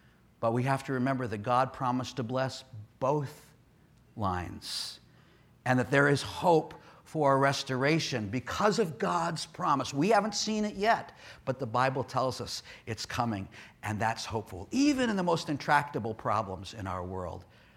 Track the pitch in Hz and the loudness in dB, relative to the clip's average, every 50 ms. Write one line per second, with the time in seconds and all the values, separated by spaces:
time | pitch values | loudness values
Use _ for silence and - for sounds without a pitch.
0 | _ - _ _ _ _ _ - - 117 117 123 123 139 135 135 - - 135 127 | _ -20 _ _ _ _ _ -2 -2 0 2 2 2 2 0 0 -2 -4 -2 -2
1 | 123 135 135 127 127 110 110 104 104 127 123 123 131 127 - - 139 127 123 127 | 0 0 0 -2 -2 -4 -4 -4 -2 2 2 2 2 2 0 -4 -2 0 0 0
2 | 127 - - - 120 110 123 131 131 131 - - - - - 107 104 - _ - | -2 -6 -6 -6 -6 -2 -2 -2 -2 -2 -4 -8 -14 -16 -16 -16 -16 -16 _ -4
3 | 131 127 147 151 139 123 - - - - - _ _ _ _ _ _ _ _ _ | 0 0 0 0 -2 -4 -10 -14 -20 -20 -20 _ _ _ _ _ _ _ _ _
4 | _ _ - 117 104 95 90 90 87 92 - - - - - - - - - - | _ _ -8 -2 -2 0 0 0 -4 -6 -10 -12 -10 -8 -8 -8 -8 -8 -10 -14
5 | - - _ - - - - _ _ _ _ _ - 127 127 127 120 104 139 139 | -20 -20 _ -20 -20 -20 -20 _ _ _ _ _ 0 2 2 2 2 4 4 6
6 | 143 143 143 135 - - - - - 185 165 156 - - - - - - - - | 6 6 6 4 2 -4 -8 0 4 6 6 6 4 2 -10 -16 -20 -20 -20 -20
7 | - - - 160 147 139 135 135 139 139 135 - - - 131 127 135 143 160 160 | -20 -10 -4 2 4 4 6 6 6 4 4 2 -2 -4 -2 0 2 4 4 2
8 | - - 143 120 107 98 104 127 - - - - 196 220 190 226 214 165 139 - | 2 0 -2 -2 -2 -2 -4 -4 -4 -4 -4 2 2 2 4 4 0 0 0 -4
9 | 196 175 175 175 165 170 170 156 - - - - 180 170 147 135 131 - 139 139 | -2 0 0 0 0 -2 -4 -6 -8 -10 -8 -4 0 2 2 2 2 -2 0 0
10 | 156 208 226 202 196 220 - - - 214 220 214 214 208 165 190 202 220 220 - | 2 4 4 4 4 2 -2 -2 -2 -2 0 0 -2 -2 -2 0 2 4 4 2
11 | - - - - - - - - - - 127 - 135 110 110 123 127 135 135 139 | 2 -8 -16 -20 -20 -20 -20 -14 -6 -6 -4 -4 -4 -2 2 2 2 2 2 0
12 | 123 - - 127 127 131 120 - - 92 - - - - - - - - 113 - | -4 -2 0 0 0 0 -2 -4 -8 -8 -8 -10 -12 -14 -20 -18 -10 -10 -8 -8
13 | - - - - 120 117 107 98 95 85 - - - - - _ - 104 107 98 | -8 -8 -2 -2 0 0 0 -4 -6 -8 -12 -18 -20 -20 -20 _ -6 -4 -2 0
14 | 113 110 117 - - - - 113 101 - 95 90 98 - - 254 285 294 285 262 | 0 0 0 -2 -6 -6 -4 -6 -6 -6 -12 -12 -12 -4 0 2 4 4 4 2
15 | 254 233 208 190 180 175 165 147 - - 147 131 - - 151 143 135 - - 139 | 2 0 2 0 2 2 0 0 0 -4 -4 -4 0 4 4 4 4 2 -4 -4
16 | 104 113 110 - - 123 104 107 107 98 95 87 98 - - 110 95 95 90 92 | -4 -4 -6 -4 -2 0 0 0 0 -2 -6 -10 -10 -12 -10 -8 -6 -6 -4 -6
17 | 90 90 92 92 90 85 90 92 - - - - - - _ | -6 -6 -6 -6 -6 -8 -8 -10 -14 -18 -20 -20 -20 -20 _